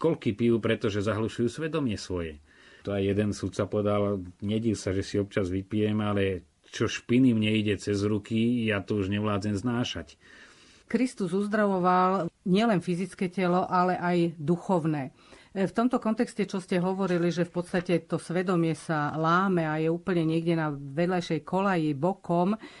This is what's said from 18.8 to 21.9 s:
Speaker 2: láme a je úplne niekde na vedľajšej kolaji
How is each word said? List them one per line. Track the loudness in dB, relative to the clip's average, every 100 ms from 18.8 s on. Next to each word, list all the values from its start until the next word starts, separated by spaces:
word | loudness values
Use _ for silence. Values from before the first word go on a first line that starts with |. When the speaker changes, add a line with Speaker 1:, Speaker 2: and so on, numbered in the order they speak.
| -4 -2 -2 0
Speaker 2:
láme | 2 4 4 2
a | 0 0
je | 0
úplne | 0 0 0 2
niekde | 0 2
na | 0 0
vedľajšej | -4 -6 -2 0 0 -2 -4 -2
kolaji | -2 0 0 0